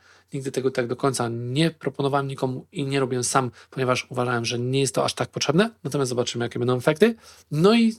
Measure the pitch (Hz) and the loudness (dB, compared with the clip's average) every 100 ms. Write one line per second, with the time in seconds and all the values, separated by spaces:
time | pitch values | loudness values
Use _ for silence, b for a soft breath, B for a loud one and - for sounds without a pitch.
0 | b b b 143 135 131 131 131 120 123 | b b b -10 -6 -2 -2 -2 -4 -2
1 | 139 127 120 117 120 131 165 160 - - | -2 0 -4 -4 -4 0 0 0 -8 -2
2 | 139 143 139 135 131 127 - 175 139 139 | 0 0 -2 -4 -4 -4 -10 -8 -2 0
3 | 131 127 120 139 123 - B - 127 123 | 0 -2 0 0 0 -4 B -4 0 0
4 | - 123 123 120 113 120 123 131 131 - | -2 -4 -2 -2 -2 -2 0 0 0 0
5 | 135 - 127 - - 151 226 - 147 143 | -2 -2 -4 -4 0 2 2 -2 -6 -2
6 | 131 123 123 120 117 - 120 127 123 156 | 0 0 -2 -2 -4 -2 0 0 2 4
7 | 220 226 B B - 147 185 233 226 | 4 2 B B -6 2 6 6 4